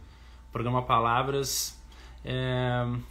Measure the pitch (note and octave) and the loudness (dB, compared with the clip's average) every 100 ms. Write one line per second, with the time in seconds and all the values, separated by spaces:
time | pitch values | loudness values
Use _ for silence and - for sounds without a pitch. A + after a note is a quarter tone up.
0 | - - - - - A#2 A#2 B2 B2 A#2 | -20 -20 -20 -20 -10 -4 0 0 4 4
1 | A#2 A#2+ C3+ C#3 C3+ - - - - - | 6 4 2 0 0 -2 -4 -8 -18 -20
2 | - - B2+ B2+ B2+ B2+ B2+ B2 A#2+ A#2+ | -18 -14 -6 -2 0 2 2 2 0 -2
3 | - | -6